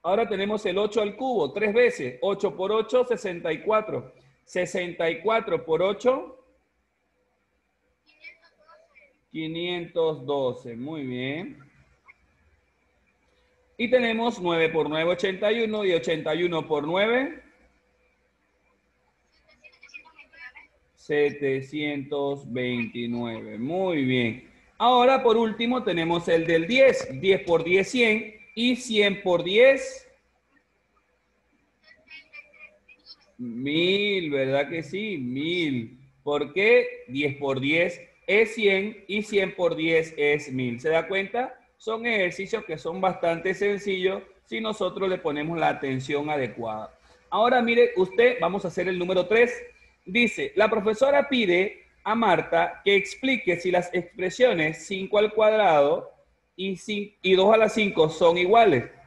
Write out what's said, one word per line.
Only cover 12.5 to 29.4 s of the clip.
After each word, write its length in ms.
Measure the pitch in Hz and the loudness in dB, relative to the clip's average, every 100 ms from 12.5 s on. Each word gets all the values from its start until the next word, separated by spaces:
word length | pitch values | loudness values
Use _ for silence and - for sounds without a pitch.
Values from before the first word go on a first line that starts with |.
| _ _ _ _ _ _ _ _ _ _ _ _ - | _ _ _ _ _ _ _ _ _ _ _ _ -6
Y 120 | 233 | 0
tenemos 520 | 247 233 220 233 214 | 2 2 0 -2 -2
nueve 280 | 175 165 160 | -2 2 2
por 200 | 165 147 | 0 0
nueve, 220 | 156 165 | 0 0
ochenta 400 | 180 196 185 208 | 0 -2 0 0
y 100 | 233 | 0
uno, 240 | 220 214 | -2 -2
y 80 | 202 | 0
ochenta 400 | 165 165 160 156 | 0 0 -4 -2
y 100 | 160 | -2
uno 240 | 175 165 147 | 0 -2 -2
por 200 | 147 147 | -4 0
nueve. 560 | 185 214 240 294 311 _ _ _ _ _ _ _ _ _ _ _ _ _ _ _ _ _ _ _ _ 640 571 - 1047 1077 - 960 960 659 508 494 - - _ _ | 0 2 0 -2 -8 _ _ _ _ _ _ _ _ _ _ _ _ _ _ _ _ _ _ _ _ _ _ -20 _ -20 -20 -20 -20 _ -20 -20 -20 -20 _ _
Setecientos 1600 | _ - 147 143 127 139 135 135 151 151 143 139 147 143 139 123 | _ -4 0 0 0 -4 -4 -6 -8 -6 -6 -6 -4 -4 -6 -8
veintinueve, 1040 | 123 123 123 110 120 117 120 117 113 110 107 | -6 -4 -4 -6 -6 -6 -6 -6 -8 -12 -10
muy 460 | 127 180 185 160 | -6 -4 -2 0
bien. 440 | 127 127 117 110 - _ _ _ | 0 0 0 -4 -16 _ _ _
Ahora, 440 | 233 247 247 269 | 4 6 6 6
por 140 | 247 | 4
último, 480 | 220 226 220 233 254 | 4 2 -2 -2 -2
tenemos 460 | 214 170 165 170 170 | -2 -2 0 0 2
el 180 | 165 165 | 2 4
del 180 | 165 165 | 2 4
diez. 420 | 254 269 - - 135 | 6 6 6 -6 -2
Diez 220 | 190 190 | 2 2
por 240 | 180 165 | 2 0
diez, 240 | 160 185 190 | 2 0 0
cien. 500 | 254 233 214 226 - - | 2 2 2 -4 -16 -14
Y 200 | - 240 | -2 0
cien 460 | 240 - 214 202 190 | 0 -2 2 2 0
por 220 | 185 175 | 0 0